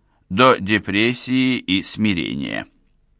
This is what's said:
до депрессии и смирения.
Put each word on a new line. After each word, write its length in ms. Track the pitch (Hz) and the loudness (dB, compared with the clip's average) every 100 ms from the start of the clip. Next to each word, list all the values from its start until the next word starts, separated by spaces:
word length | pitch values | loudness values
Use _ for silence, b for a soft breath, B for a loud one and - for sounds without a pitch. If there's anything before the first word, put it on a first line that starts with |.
| _ _ - | _ _ -4
до 280 | 95 127 117 | 4 4 4
депрессии 1000 | 95 107 101 98 117 120 - 131 127 123 | 2 -2 0 0 0 -2 -2 0 0 -2
и 260 | - 95 | -2 -2
смирения. 840 | - - 107 87 55 69 60 53 - _ _ _ _ | -2 -2 0 0 -4 -6 -6 -8 -10 _ _ _ _